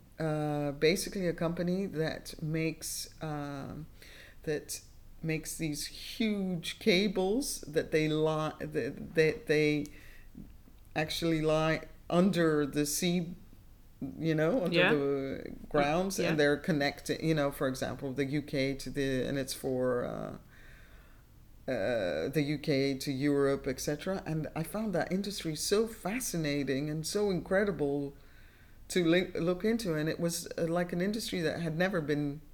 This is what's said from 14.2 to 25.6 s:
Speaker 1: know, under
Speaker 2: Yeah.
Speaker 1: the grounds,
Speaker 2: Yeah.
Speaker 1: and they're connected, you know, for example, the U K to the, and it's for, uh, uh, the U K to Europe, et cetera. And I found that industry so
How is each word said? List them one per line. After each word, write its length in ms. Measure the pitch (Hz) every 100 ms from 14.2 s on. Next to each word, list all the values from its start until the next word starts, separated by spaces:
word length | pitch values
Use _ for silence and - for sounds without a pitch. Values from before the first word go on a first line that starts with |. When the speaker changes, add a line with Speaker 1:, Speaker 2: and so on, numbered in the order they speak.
| 160 156
Speaker 1:
know, 280 | 160 247 175
under 120 | 170
Speaker 2:
Yeah. 160 | 180
Speaker 1:
the 500 | 151 139 139 135 - - - -
grounds, 500 | 151 143 160 190 190
Speaker 2:
Yeah. 100 | 170
Speaker 1:
and 100 | 156
they're 180 | 143 147
connected, 640 | - 151 143 - - -
you 120 | 160
know, 180 | 156 143
for 160 | - 143
example, 440 | 131 117 127 143
the 140 | 131 135
U 160 | 147
K 320 | 143 143 135
to 160 | 135 135
the, 340 | 135 135 131
and 140 | - 143
it's 160 | 131
for, 520 | - 139 127 127 123 -
uh, 1700 | - - - - - - - - - - - - - - - -
uh, 560 | 123 101 117 90 76 82
the 120 | 151
U 160 | 143 151
K 380 | - 135 139 135
to 160 | -
Europe, 560 | 131 147 143 139 135 135
et 120 | 127
cetera. 440 | - 147 190 190 -
And 220 | 156 151 -
I 80 |
found 300 | 160 208 220
that 180 | 175 -
industry 440 | 185 202 185 165
so 320 | 156